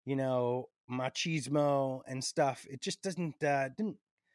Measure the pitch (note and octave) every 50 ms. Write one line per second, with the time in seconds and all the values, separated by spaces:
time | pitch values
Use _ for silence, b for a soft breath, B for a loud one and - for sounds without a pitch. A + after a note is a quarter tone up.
0 | _ C3 C#3 C3+ C3+ C3 B2+ B2 B2 A#2+ B2 B2+ - - _ _ _ - B2 B2+
1 | B2+ C3 - - - E3+ D#3+ D3+ A#2 B2+ C#3+ D3 D3 C#3+ C#3+ C#3 C3+ C3+ C3 C3
2 | - - C3 C3+ - - - E3 C#3+ C3+ B2 - - - C#3 - - G3 - -
3 | - G3 E3+ F#3 E3+ D3+ - - D#3 C#3+ C#3+ C#3 C3+ C3 C3 - A3 G3+ - -
4 | _ _ _ _ _ _